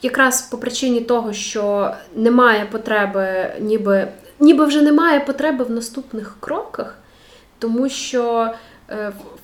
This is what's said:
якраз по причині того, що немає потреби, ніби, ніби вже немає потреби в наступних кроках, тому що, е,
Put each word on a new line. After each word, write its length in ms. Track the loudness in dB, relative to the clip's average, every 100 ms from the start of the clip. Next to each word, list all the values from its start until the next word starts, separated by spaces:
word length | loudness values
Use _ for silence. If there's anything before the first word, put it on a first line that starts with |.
якраз 400 | -4 2 2 0
по 160 | -6 -10
причині 440 | -8 -4 -2 0
того, 320 | 0 -2 -2
що 600 | -6 -8 -4 -2 -2 -2 -6 -12 0
немає 500 | 2 6 6 4 0
потреби, 840 | -8 -2 -2 0 -2 -2 -2 -4 -6
ніби, 480 | -2 -2 2 0 0 -8 -14 4
ніби 260 | 6 6 6
вже 160 | 4
немає 380 | 4 4 4 2
потреби 440 | 0 -2 -2 -2 -2
в 60 |
наступних 640 | -4 -8 -12 -12 -12 -12 -14
кроках, 580 | -8 -8 -8 -10 -12 -12 _ _ -20 -20 _ -10
тому 300 | -4 -2 -2
що, 640 | -4 -6 -2 0 0 -2 -6 -16 -20 -14
е, 200 | -10 -10 -10 -18 -20